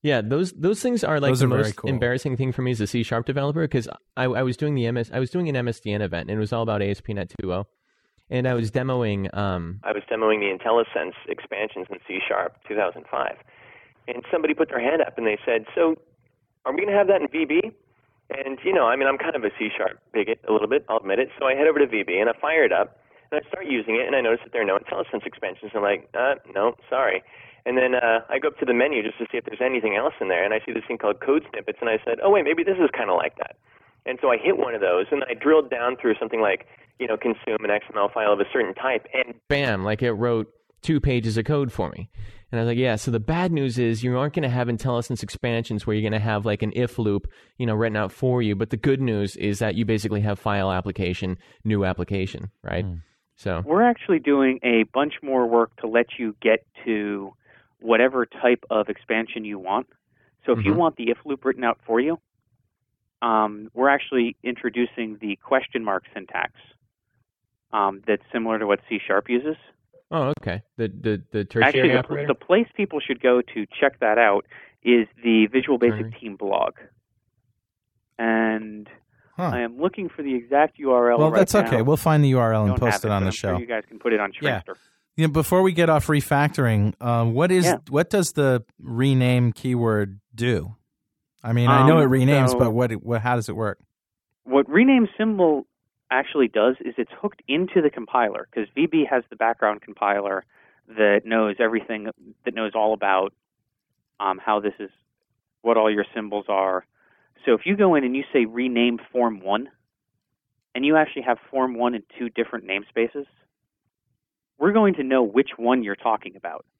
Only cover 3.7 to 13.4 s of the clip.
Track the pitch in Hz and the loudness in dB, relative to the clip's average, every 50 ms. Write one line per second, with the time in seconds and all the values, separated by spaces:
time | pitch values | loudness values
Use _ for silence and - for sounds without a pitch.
3.7 | - 127 113 - - - _ _ _ - 127 127 120 117 131 127 123 - 151 147 | -2 -2 -2 -4 -14 -18 _ _ _ -4 -2 -2 0 0 0 -2 -2 -2 -2 -2
4.7 | 147 135 117 117 120 123 117 - - 127 131 123 - 180 175 160 139 127 120 120 | 0 0 -2 -2 -2 -4 -4 -4 -4 -4 -4 -2 -2 -4 -2 -2 -2 -2 -2 -4
5.7 | 113 - _ 107 101 104 104 90 85 85 - 78 104 107 107 104 123 113 117 113 | -6 -6 _ -6 -4 -2 -2 -4 -4 -6 -6 -4 -4 -4 -2 -2 -2 -4 -2 -2
6.7 | 107 104 101 101 101 - - - 107 101 92 - - - - 92 87 92 107 _ | -2 -2 -2 -2 -4 -4 -6 -8 -8 -8 -8 -10 -10 -8 -6 -4 -4 -4 -6 _
7.7 | _ _ _ _ _ _ _ _ _ _ _ _ 127 127 123 127 127 120 113 107 | _ _ _ _ _ _ _ _ _ _ _ _ -4 -2 -2 0 -2 -2 -2 -2
8.7 | - 139 127 135 127 123 120 107 101 98 98 - - - 101 98 92 90 85 82 | -2 -2 -2 -2 -2 -2 -2 -2 -2 -2 -4 -6 -4 -4 -4 -2 -4 -4 -6 -8
9.7 | 90 104 - 101 104 104 - - 117 113 113 110 110 107 101 101 92 90 - 113 | -12 -10 -8 -6 -6 -6 -4 -6 -4 0 2 2 2 2 0 -2 -4 -4 0 2
10.7 | 113 117 113 - - - 80 92 - - - - 82 - - - 107 101 107 107 | 2 2 2 0 -4 -6 -6 -6 -10 -12 -10 -10 -10 -10 -8 -10 -8 -6 -6 -8
11.7 | - 101 92 - 101 90 _ - 92 95 - - 104 95 90 82 - _ _ - | -8 -12 -12 -12 -14 -16 _ -10 -8 -6 -4 -2 -2 -2 -2 -4 -8 _ _ -6
12.7 | 107 107 101 87 85 80 - - - 67 65 53 - - | -2 -2 -2 -2 -4 -8 -14 -8 -6 -4 -4 -4 -6 -10